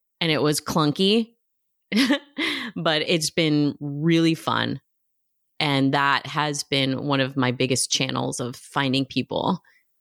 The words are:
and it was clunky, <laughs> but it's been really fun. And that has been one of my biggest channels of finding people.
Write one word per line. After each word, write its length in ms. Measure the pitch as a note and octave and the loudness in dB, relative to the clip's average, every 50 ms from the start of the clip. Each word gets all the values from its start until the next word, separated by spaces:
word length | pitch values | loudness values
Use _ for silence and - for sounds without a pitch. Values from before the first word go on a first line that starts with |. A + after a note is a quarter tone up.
| _ _ _ - | _ _ _ -4
and 100 | F3 E3 | -2 0
it 120 | D#3 B2+ | 2 2
was 180 | B2 D3+ D#3 - | 2 2 0 0
clunky, 760 | - - - F3 D3+ D3 D3 - F#3+ G3 G#3 A#3 A3+ - _ _ _ _ _ _ _ | -2 -2 0 2 2 2 2 2 2 2 4 2 0 -2 _ _ _ _ _ _ _
<laughs> 320 | _ _ _ _ - - G#3+ C4+ A3 C#4+ C#4 - _ - - D#4+ D#4+ D4 C4+ B3 A#3 - | _ _ _ _ -4 0 0 2 2 2 -2 -2 _ -8 -6 -6 -4 -4 -6 -8 -10 -8
but 280 | F3+ E3 E3 D#3 D#3 - - | -4 -2 0 0 0 0 0
it's 220 | F3 E3 D#3 D3 | 0 0 0 -2
been 440 | - - E3 D#3 D3 D3 D3 C#3+ - - | 0 0 2 2 4 2 2 0 -2 -4
really 560 | C#3+ D3 C#3+ C#3+ D3+ E3 E3 E3 E3 E3 D#3+ | -8 -8 -6 0 2 4 4 4 4 2 2
fun. 460 | D#3+ - C3 A#2 A2+ A#2 A#2 A#2 C3+ _ _ _ _ _ _ _ _ _ _ _ _ _ _ _ - | 0 -2 -2 -2 -2 -2 -2 -4 -8 _ _ _ _ _ _ _ _ _ _ _ _ _ _ _ -4
And 340 | D#3 D3+ C#3 C3+ C3+ C3+ C#3 | -2 0 2 2 2 2 2
that 340 | C#3+ C#3 C#3 C#3 B2+ - C3+ | 2 2 4 2 2 0 -2
has 360 | C#3 D3+ D3 D3+ D3 C#3+ - | -4 -2 -2 -2 -2 -6 -6
been 420 | - C#3+ C#3 C3+ C3 C3 B2 - | -2 0 0 0 0 -2 -4 -2
one 160 | C#3+ C#3 C3+ | 0 0 0
of 160 | C3 C3 C#3 C#3+ | 0 0 0 0
my 140 | B2+ B2 | 0 0
biggest 400 | B2 B2+ C3 B2 C3 A#2+ - - | 0 0 0 0 0 0 0 -2
channels 480 | - - C3+ C3 B2+ B2+ B2+ B2+ C3+ - | -2 -2 -2 -2 -2 -4 -4 -4 -6 -6
of 140 | B2+ A#2+ B2+ | -8 -8 -10
finding 500 | - - - - C#3+ C#3 C3+ B2+ C3+ C#3 | -12 -14 -8 -4 -2 0 0 0 0 -2
people. 560 | - - B2+ B2 - - E2+ - A#2 F#3 - _ _ _ _ _ _ _ _ | -2 -4 -6 -4 -4 -4 -4 -2 -2 -2 -2 _ _ _ _ _ _ _ _